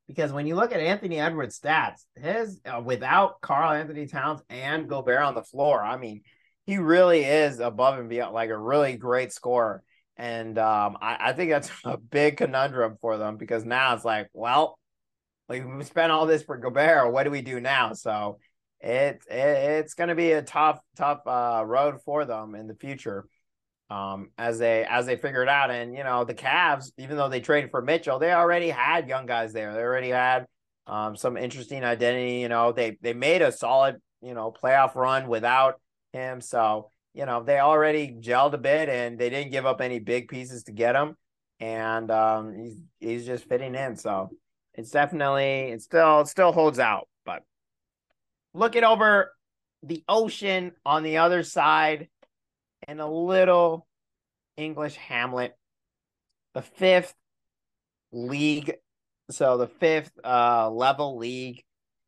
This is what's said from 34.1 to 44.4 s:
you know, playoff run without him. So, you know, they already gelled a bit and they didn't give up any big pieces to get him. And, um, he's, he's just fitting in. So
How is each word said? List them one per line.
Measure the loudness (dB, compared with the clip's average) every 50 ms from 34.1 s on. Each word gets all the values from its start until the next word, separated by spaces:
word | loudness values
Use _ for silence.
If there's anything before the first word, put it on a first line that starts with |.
| _ _ -16
you | -14 -10
know, | -8 -8 -8 -8
playoff | -4 0 2 4 4 4 4 2
run | 0 0 2 2 0 0
without | -2 -4 -2 0 2 4 4 4 4 2 0 _ _ _ _ _ _ _
him. | -10 -8 -8 -8 -10
So, | -12 -6 -2 0 2 2 0 -2 -6 -12 _ _ _ _ _
you | -10 -6
know, | -4 -4 -4 0
they | 0 2 4
already | 4 4 6 6 4 4 2 0 -2 -4 -10 -12
gelled | -4 0 2 4 4 4 2
a | 0
bit | 0 2 2 2 2 0
and | -2 -2 -4 -6 -4 -2
they | -4 -2
didn't | -2 -4 -6 -4
give | -6 -4 -2
up | -2 -2 -2
any | -2 -4 -4 -6
big | -4 -4 -4 -4 -4 -6
pieces | -12 -14 -12 -12 -16 -18 -16
to | -16 -4
get | 0 0 2 2
him. | 2 0 -2 -6 _ _ _ _ _ _ _ _ _
And, | -10 -8 -8 -6 -4 -4 -4 -4 -2 0 0
um, | 2 2 2 2 0 -4 -8 -12
he's, | -14 -14 -14 -16 -18 -20 _ _ _
he's | -8 -8 -6 -6 -6
just | -8 -8 -8 -6 -4
fitting | -4 -4 -4 -4 -6
in. | -6 -6 -6 -8
So | -8 -8 -6 -4 -4 -6 -8 -12 -20